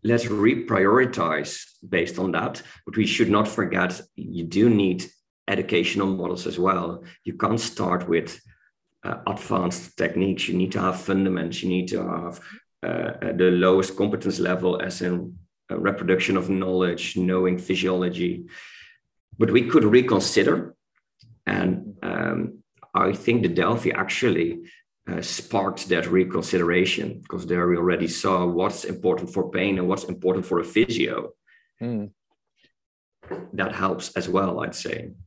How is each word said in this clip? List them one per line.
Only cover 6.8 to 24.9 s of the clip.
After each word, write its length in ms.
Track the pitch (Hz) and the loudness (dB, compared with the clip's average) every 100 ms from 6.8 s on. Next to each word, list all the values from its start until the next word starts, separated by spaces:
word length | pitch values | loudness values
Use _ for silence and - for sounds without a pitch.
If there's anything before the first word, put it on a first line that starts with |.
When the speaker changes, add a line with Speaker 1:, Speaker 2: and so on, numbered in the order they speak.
| 85 87 - - | -2 -8 -14 -12
Speaker 1:
You 120 | - - | -10 -2
can't 220 | 104 113 | 0 0
start 500 | - - 90 90 90 | -2 -4 -2 -2 0
with, 320 | 82 - - - _ _ _ _ _ | 0 0 -14 -20 _ _ _ _ _
uh, 140 | - - - | -10 -6 -4
advanced 680 | 107 - 95 87 - - - | -6 -2 0 0 -4 -10 -4
techniques. 500 | 95 - 95 90 - | -2 0 0 0 -2
You 80 | 90 | 0
need 140 | 92 | 0
to 100 | 98 | 0
have 140 | 92 92 | -2 -2
fundaments. 680 | - 95 95 87 82 85 | 0 2 2 0 -2 -4
You 80 | 92 | -2
need 180 | 90 90 | -2 -2
to 120 | 95 | -4
have, 380 | 90 85 85 87 - - _ _ | -4 -6 -8 -12 -18 -20 _ _
uh, 60 | - | -6
uh, 440 | 82 82 - 98 | -4 -6 -6 -6
the 180 | 90 90 | 4 4
lowest 440 | 90 92 95 95 - | 6 6 4 2 -2
competence 440 | 104 101 101 92 | -2 0 -2 -2
level 420 | 90 90 90 90 | -2 0 0 -2
as 220 | 92 - | -4 -4
in, 340 | 90 87 87 - - _ _ | -2 -2 -6 -14 -20 _ _
uh, 60 | 87 | -2
reproduction 580 | 92 101 90 92 - 95 | -2 0 2 2 2 0
of 140 | 90 | 0
knowledge, 680 | 95 95 92 90 85 - - | -2 0 2 0 0 -4 0
knowing 440 | 90 92 92 90 | 2 2 2 0
physiology. 840 | - 92 92 92 90 87 87 87 - - - - - _ _ _ _ - | 0 0 2 2 0 0 -2 -2 -10 -18 -20 -20 -20 _ _ _ _ 0
But 140 | 113 | 4
we 180 | 131 120 | 4 6
could 140 | 156 | 6
reconsider. 920 | 107 120 127 101 - - 139 170 - - _ _ _ _ - - - | 8 6 6 2 2 2 4 2 -2 -14 _ _ _ _ -20 -12 -4
And, 500 | 95 50 - - - | 0 0 -2 -6 -10
um, 640 | 50 50 50 50 50 - _ _ - - | -8 -4 -2 -2 -4 -8 _ _ -4 0
I 160 | 92 | 0
think 320 | - - 117 | 2 2 2
the 60 | 92 | 2
Delphi 420 | 85 87 120 90 | 2 2 2 0
actually, 680 | - 92 - 123 85 85 - - - _ | 0 -4 0 2 2 0 -4 -14 -20 _